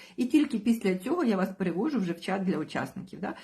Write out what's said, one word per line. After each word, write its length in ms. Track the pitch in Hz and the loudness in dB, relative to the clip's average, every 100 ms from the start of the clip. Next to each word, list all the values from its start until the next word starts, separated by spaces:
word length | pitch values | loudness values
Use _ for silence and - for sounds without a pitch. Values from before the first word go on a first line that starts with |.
| - - | -10 -4
І 80 | 247 | 2
тільки 340 | 302 302 220 | 4 4 2
після 360 | 233 226 196 185 | 2 2 2 0
цього 280 | 254 349 | 0 0
я 140 | 247 190 | 2 2
вас 120 | 190 | 0
перевожу 500 | - 185 165 302 262 | -2 -2 0 0 0
вже 140 | 180 | -2
в 80 | 170 | -2
чат 220 | - 196 | -4 -2
для 140 | 185 156 | 0 -2
учасників. 640 | 151 139 131 131 131 - | -2 -4 -4 -8 -14 -8
Да? 140 | 180 - | -8 -8